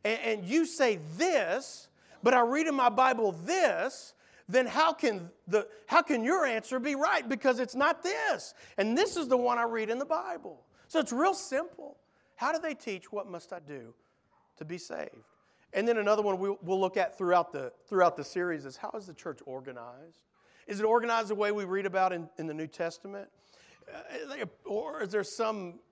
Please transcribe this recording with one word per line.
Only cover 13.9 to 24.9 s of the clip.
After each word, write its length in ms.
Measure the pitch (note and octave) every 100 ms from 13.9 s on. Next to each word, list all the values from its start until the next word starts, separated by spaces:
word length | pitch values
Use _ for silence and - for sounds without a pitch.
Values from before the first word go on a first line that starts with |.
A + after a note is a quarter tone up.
| _ _ _ _ _ _
to 80 | _
be 140 | D#3 F3
saved?" 340 | - - - - _ _ _ _ _
And 140 | G3 A#3
then 120 | A#3
another 220 | G3+ G#3
one 160 | G#3 F#3
we, 160 | G3 G3
we'll 200 | E3+ F#3+
look 160 | F#3 F#3+
at 200 | F3 -
throughout 360 | F3+ F3+ E3+
the, 180 | C#3+ B2+ - _
throughout 300 | G3 F3 -
the 80 |
series 400 | C3+ F#3 F3 D#3
is, 100 | C#3
how 160 | - - A3
is 100 | F#3
the 60 |
church 260 | D3+ E3+ C3
organized? 800 | - C3 C3+ B2 A#2+ B2+ E3 _ _ _ _ _ -
Is 140 | G3+
it 20 |
organized 460 | A3 A#3 A#3 A#3 G#3
the 60 |
way 180 | G#3 G#3
we 100 | G#3
read 220 | F#3+ F#3+
about 260 | G3 F#3+ F#3
in, 160 | F3 D#3+ -
in 80 |
the 80 | D#3+
New 140 | D3+ D#3+
Testament? 600 | - E3+ - G3 G3+ G3+ _ _ _ - _ -
Uh, 560 | - - - D4 C#4+ G#3 _
or 380 | - G#3 D4